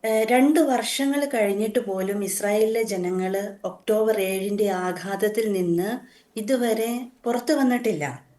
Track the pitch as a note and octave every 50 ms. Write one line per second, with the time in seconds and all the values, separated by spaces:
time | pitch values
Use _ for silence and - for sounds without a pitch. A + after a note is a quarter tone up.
0 | - A3+ A3 A3 A3+ G#3+ A#3+ B3+ C4 D4 D#4+ E4+ D#4 C#4 B3+ A#3 - - - -
1 | C4+ C#4 C#4 C#4+ D4 C#4 C4 A#3 G#3 G3+ G3 G3+ G#3+ A3 G#3+ B3 - G3 F#3+ F#3+
2 | F#3 F#3+ G3+ G#3 G3+ F#3 F#3+ - G#3 G3+ G#3 G#3+ A3 A3 A3 A3+ A3+ G#3+ G3 F#3
3 | F3+ F3+ F#3 F#3 F#3 F#3 F#3+ G3 G3+ G#3 G3+ - - F#3 F#3 - _ - G#3+ G#3+
4 | A3 A3 G#3+ G3 F#3+ F#3+ F#3+ F#3+ F#3+ G#3 G3+ G3 G#3+ G3+ F#3 F#3 F3+ F3+ F3 F3
5 | E3+ G3 G3 F#3+ A3 G#3 G#3+ A#3 A3 G#3+ G3+ F#3+ F3+ F3 E3+ E3+ F#3 G#3 A#3+ B3+
6 | - - _ - _ _ _ A3+ A3 G#3 C4+ B3 B3 A#3 A3 A3 A3 A#3 A#3+ B3
7 | B3+ A#3+ _ _ - A#3+ A#3+ A#3 - - D#4 C#4+ C4+ B3+ B3 A#3+ A#3+ A3+ F#3+ D3+
8 | D3 C3+ B2+ - - _ _